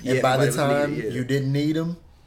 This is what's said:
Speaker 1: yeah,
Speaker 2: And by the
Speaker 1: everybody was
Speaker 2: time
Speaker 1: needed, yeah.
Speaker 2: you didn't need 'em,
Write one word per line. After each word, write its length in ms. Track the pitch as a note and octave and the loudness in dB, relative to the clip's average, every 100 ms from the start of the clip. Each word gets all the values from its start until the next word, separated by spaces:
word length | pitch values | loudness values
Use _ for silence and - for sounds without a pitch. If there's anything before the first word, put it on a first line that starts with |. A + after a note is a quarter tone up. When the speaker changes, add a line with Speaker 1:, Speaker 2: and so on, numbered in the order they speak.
Speaker 1:
yeah, 100 | C3 | -2
Speaker 2:
And 80 | C3 | 2
by 140 | C3 C3+ | 2 4
the 60 | |
Speaker 1:
everybody 20 | C#3 | 2
was 100 | - | 2
Speaker 2:
time 340 | C#3+ C#3+ D3 | 0 2 0
Speaker 1:
needed, 180 | D3 G#2+ | -2 -4
yeah. 60 | A#2+ | -4
Speaker 2:
you 60 | |
didn't 280 | B2 C#3 C3+ | -2 -2 0
need 240 | C#3 D3 D#3 | 0 0 -2
'em, 200 | E3+ E3+ - - | -4 -6 -14 -20